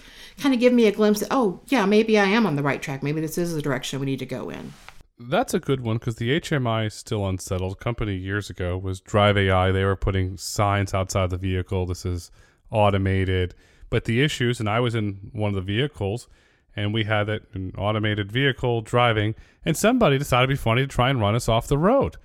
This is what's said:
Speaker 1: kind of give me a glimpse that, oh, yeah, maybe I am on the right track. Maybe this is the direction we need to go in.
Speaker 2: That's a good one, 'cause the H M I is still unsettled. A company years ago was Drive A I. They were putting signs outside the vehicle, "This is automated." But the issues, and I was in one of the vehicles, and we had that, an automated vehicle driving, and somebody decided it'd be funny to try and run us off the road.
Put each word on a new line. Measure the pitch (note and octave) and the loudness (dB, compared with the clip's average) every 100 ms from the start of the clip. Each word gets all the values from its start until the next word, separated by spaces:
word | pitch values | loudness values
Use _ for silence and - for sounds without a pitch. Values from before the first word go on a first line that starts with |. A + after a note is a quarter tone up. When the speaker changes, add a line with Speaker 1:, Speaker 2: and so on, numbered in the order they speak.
| - - - - | -18 -20 -20 -4
Speaker 1:
kind | C#4 | 0
of | B3 | 4
give | B3 | 4
me | A#3+ G#3+ | 6 4
a | |
glimpse | G#3 G#3+ G#3 | 4 2 2
that, | - | 0
oh, | C4+ G#3+ - - | 0 0 -2 -2
yeah, | B3+ G3 | 0 4
maybe | G#3+ A3 G#3+ | 4 4 4
I | G3 | 4
am | A3+ G3+ | 2 2
on | C#3+ | 0
the | |
right | C#3+ B2+ | -2 -2
track. | - C3+ | -6 -6
Maybe | C#3+ D#3 | -4 -4
this | D#3 F3+ | -4 -4
is | E3+ | -4
the | D#3 | -4
direction | C#3+ C#3 - C3+ | -2 -4 -4 -6
we | C#3 | -4
need | C3+ | -6
to | C3 | -6
go | B2+ - | -8 -8
in. | - - - - - - _ | -12 -14 -18 -20 -20 -20 _
Speaker 2:
That's | A#2+ F#3+ C4 | -4 -2 0
a | G3 | -2
good | - C3+ | -2 -2
one, | A#2 A2+ | -2 -2
'cause | A#2+ A2+ | -4 -4
the | A#2 | -2
H | E3 - | -2 0
M | D3+ A#2+ | -2 0
I | A2 G#2+ | -2 -2
is | |
still | - - A2 G2 | -6 -6 -4 -2
unsettled. | F#2 - F#2 F#2 | -4 -4 -6 -6
A | G2 | -6
company | B2 A#2 G#2+ F#2 | -6 -4 -6 -6
years | F#2+ G2+ - | -4 -6 -6
ago | - F2+ F#2 | -6 -4 -4
was | F#2+ F#2 | -6 -8
Drive | - G#2+ G#2 G2+ | 0 4 6 6
A | F#2+ | 4
I. | F#2 F#2 | 4 4
They | F#2+ | 2
were | G2 F#2+ | 0 0
putting | G#2+ F#2+ F#2 G2 | 0 0 -2 -6
signs | - - G2+ G2+ G2 | -8 0 2 2 0
outside | F#2+ F#2+ G2+ F#2 | -2 -2 0 0
the | F2+ | -2
vehicle, | F#2+ F#2 - F#2+ F2+ | -2 -2 -2 -4 -4
"This | F2+ F#2 | -4 -6
is | F2+ - - - _ - | -6 -10 -20 -20 _ -4
automated." | A2 G#2 G2 F#2+ F#2+ F#2 F#2 F2 - _ _ - | 2 4 4 2 0 0 0 -2 -6 _ _ -4
But | A#2+ - | -2 0
the | A#2 | 0
issues, | D3 - A#2+ A#2+ | 0 0 -2 0
and | G#2+ | 0
I | A2+ | 0
was | A#2+ A2+ | 0 -2
in | G#2 G2 G2 | -4 -6 -12
one | A2 G#2 | -4 -2
of | F#2+ | -2
the | |
vehicles, | F#2 G#2 C#3+ - G2 A2+ - _ _ _ _ G#2 | -2 -2 -2 -4 -6 -6 -12 _ _ _ _ -6
and | G#2 | -4
we | A2+ G#2+ | -2 0
had | G#2+ | 0
that, | G#2 G#2+ - | 0 -4 -8
an | G2 F#2 - | -10 -10 -4
automated | G2+ G#2+ G#2+ G#2 G2 | -2 0 0 -2 -2
vehicle | B2 C#3+ - B2+ A#2 | 0 0 0 -2 -2
driving, | A2 A#2+ A#2+ G#2+ G#2 - - _ E3 | 0 2 4 2 0 -4 -14 _ -4
and | D#3 | 2
somebody | G#3+ B3+ F3+ C3+ | 2 4 4 2
decided | C#3+ B2 C3 | 2 2 2
it'd | C#3 | 0
be | |
funny | A2+ A#2+ | 2 2
to | C3+ | 0
try | - B2 | 0 2
and | C3 | 2
run | G2+ A#2+ | 2 2
us | - | 2
off | A2+ - | 0 2
the | C#3+ | 2
road. | F#3+ C4+ D3+ - | 4 2 0 -6